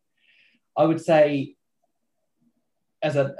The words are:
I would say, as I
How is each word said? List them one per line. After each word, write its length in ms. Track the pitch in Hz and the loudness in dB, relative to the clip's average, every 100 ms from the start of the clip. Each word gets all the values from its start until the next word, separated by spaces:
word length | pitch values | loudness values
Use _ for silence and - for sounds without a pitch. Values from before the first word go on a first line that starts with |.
| _ _ _ _ _ _ _ - | _ _ _ _ _ _ _ -2
I 80 | |
would 160 | 160 156 | 0 0
say, 560 | - 160 147 143 113 _ _ _ _ _ _ _ _ _ _ _ _ _ _ _ | 2 4 4 0 -6 _ _ _ _ _ _ _ _ _ _ _ _ _ _ _
as 140 | 151 139 | -4 -2
I 140 | 135 - | -4 -4